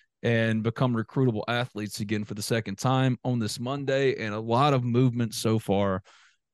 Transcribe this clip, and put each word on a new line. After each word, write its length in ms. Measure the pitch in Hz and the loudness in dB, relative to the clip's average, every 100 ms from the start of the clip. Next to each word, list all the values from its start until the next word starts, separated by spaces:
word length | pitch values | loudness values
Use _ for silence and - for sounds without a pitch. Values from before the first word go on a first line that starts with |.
| _ _ | _ _
and 400 | - 117 113 110 | 0 2 2 0
become 320 | 110 - 131 | -2 0 0
recruitable 480 | 113 110 - 131 107 - | 0 -2 0 0 0 -2
athletes 520 | 120 123 104 104 - | -2 -4 -6 -8 -6
again 240 | 107 107 | -4 -4
for 100 | 101 | -4
the 80 | 104 | -6
second 340 | - 117 101 98 | -2 -2 -2 -4
time 420 | 127 131 131 123 | 0 2 2 0
on 140 | 131 123 | -2 -2
this 200 | 104 - | -2 -4
Monday, 560 | 123 143 135 135 139 - | -6 -4 -2 2 2 0
and 100 | 110 | -4
a 40 | 104 | -4
lot 340 | 113 117 147 | 0 4 4
of 100 | 135 | 4
movement 500 | 120 117 135 120 117 | 2 2 2 2 -2
so 240 | - 113 110 | -2 0 0
far. 440 | - 98 101 95 - - _ _ _ | 2 0 2 -2 -6 -20 _ _ _